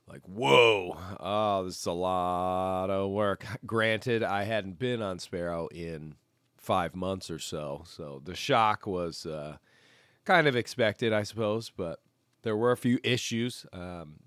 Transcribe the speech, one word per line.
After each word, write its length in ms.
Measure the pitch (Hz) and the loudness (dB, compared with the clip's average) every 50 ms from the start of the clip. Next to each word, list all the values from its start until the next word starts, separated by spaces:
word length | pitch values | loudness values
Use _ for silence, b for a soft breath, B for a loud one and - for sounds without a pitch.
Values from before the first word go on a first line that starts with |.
| b - | b -20
like, 140 | - - - | -20 -18 -16
"Whoa, 720 | 87 95 113 131 135 139 127 120 113 107 98 90 87 80 80 92 95 B - | -12 -6 0 4 6 8 8 8 8 6 4 0 -4 -6 -8 -10 -12 B -6
oh, 460 | - 95 104 107 107 104 101 95 92 | -4 0 0 2 2 4 2 2 0
this 160 | 92 90 - | -2 -6 -6
is 60 | - | -4
a 40 | 95 | -2
lot 1000 | 85 87 92 92 92 90 90 90 90 90 92 92 92 92 92 92 92 92 95 98 | -2 0 0 0 2 2 2 0 0 0 0 0 0 0 0 0 0 0 0 0
of 200 | 98 98 98 98 | 0 0 0 0
work." 340 | 98 107 104 101 95 - - 104 107 - - | 0 0 2 0 0 -2 -6 -10 -10 -10 -8
Granted, 560 | 101 113 113 110 113 110 104 - 127 117 110 | -4 0 2 2 2 2 0 0 0 0 0
I 220 | 110 90 98 101 101 | 0 0 0 -2 -2
hadn't 340 | 110 113 107 95 95 87 - | -2 -2 -2 -4 -6 -6 -4
been 240 | 127 123 123 113 | -4 -2 -2 -2
on 160 | 104 95 90 87 | -4 -4 -6 -6
Sparrow 480 | - - 95 87 87 85 85 85 82 - | -8 -8 -6 -4 -4 -4 -4 -4 -6 -6
in 420 | - 85 82 82 82 76 78 78 76 _ _ _ _ _ _ _ _ | -8 -8 -8 -8 -8 -10 -10 -14 -16 _ _ _ _ _ _ _ _
five 380 | _ - - 101 92 85 80 - | _ -2 0 2 2 2 0 -2
months 340 | 92 92 95 95 90 - - | -4 -2 -2 -4 -4 -6 -8
or 120 | 80 78 | -8 -8
so, 420 | - - 92 78 73 71 73 73 80 | -8 -6 -6 -6 -6 -6 -8 -8 -10
so 360 | - - - 80 73 69 67 73 | -14 -14 -14 -12 -12 -12 -12 -12
the 120 | 90 82 | -12 -10
shock 500 | - - - 131 117 110 107 104 - - | -6 0 2 4 6 6 4 4 0 -2
was, 400 | 104 92 90 87 82 78 - - | -4 -2 -2 -2 -4 -6 -8 -8
uh, 300 | 82 78 76 73 76 73 - b b b b b b b b b b b b b | -8 -8 -8 -8 -10 -12 -16 b b b b b b b b b b b b b
kind 220 | - 185 170 151 | 4 4 6 6
of 80 | 143 123 | 6 4
expected, 580 | 120 - - - 127 113 104 98 - 120 113 | 2 0 -2 0 2 2 2 2 2 0 2
I 120 | 107 104 104 | 2 2 0
suppose, 460 | - 104 113 110 104 107 117 117 - - | -2 -4 -2 0 0 0 -2 -4 -8 -8
but 240 | - 90 - - - _ _ _ _ _ _ _ _ | -8 -6 -6 -8 -10 _ _ _ _ _ _ _ _
there 140 | - 113 107 | -4 -2 0
were 140 | 107 120 123 | 2 4 2
a 60 | 123 | 2
few 240 | - - 120 123 123 | 4 4 4 4 4
issues. 640 | - 117 123 120 - - 117 113 120 123 - - - - | 4 2 0 0 0 -2 -2 -2 -2 -2 -4 -10 -16 -16
Um, 480 | - 90 90 90 90 87 80 76 78 - - | -14 -12 -10 -10 -10 -12 -12 -14 -18 -14 -10